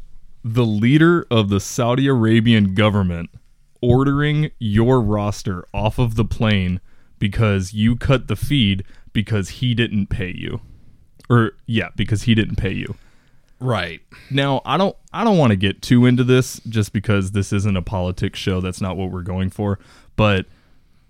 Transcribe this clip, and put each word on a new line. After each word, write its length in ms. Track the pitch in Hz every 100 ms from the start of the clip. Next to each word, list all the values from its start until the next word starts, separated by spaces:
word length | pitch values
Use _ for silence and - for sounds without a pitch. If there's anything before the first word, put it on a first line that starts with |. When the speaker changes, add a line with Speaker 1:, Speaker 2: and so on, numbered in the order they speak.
| - - - -
Speaker 1:
the 220 | 117 117 117
leader 600 | 104 117 147 165 175 -
of 180 | 113 101
the 100 | 98
Saudi 460 | - - 120 123 139
Arabian 680 | 131 110 113 113 110 98 95
government 560 | 107 101 90 85 87 - _ _ _ _
ordering 720 | 123 123 139 139 147 151 151 -
your 420 | 110 104 117 131
roster 640 | 104 104 104 - 104 90 -
off 240 | 98 107 -
of 160 | 120 110
the 100 | 107
plane 540 | - 110 101 90 90 - - - -
because 560 | 101 98 107 98 95
you 220 | 107 113 120
cut 320 | - 127 -
the 80 | 104
feed 480 | - 143 101 95 - - -
because 380 | 117 101 107 92
he 240 | - 123
didn't 340 | 113 117 104 98
pay 240 | - 90 -
you. 240 | 82 - - - - - _ _ -
Or, 220 | 120 113 - -
yeah, 240 | 113 85 -
because 280 | 98 104
he 120 | - 110
didn't 220 | 104 107
pay 160 | 95
you. 200 | 98 95 - _ _ _ _ _ -
Speaker 2:
Right. 380 | 127 104 87 82 _ - -
Speaker 1:
Now, 300 | 135 139 131
I 140 | - 147
don't, 180 | 190 - _
I 140 | 170 226
don't 120 | 185
wanna 200 | 127 98
get 240 | 98 -
too 240 | - 123 123
into 180 | 123
this 380 | 123 127 123 - -
just 240 | 110 104
because 380 | 107 101 101 95
this 200 | 101 95
isn't 240 | 104 104 95
a 60 |
politics 580 | - 95 90 87 98 -
show. 220 | - 92
That's 180 | 92 -
not 160 | 95 90
what 160 | 92
we're 100 | 90
going 280 | 90 92 95
for. 300 | - 101 95 - - - -
But 300 | 107 95 - - _ _ _ _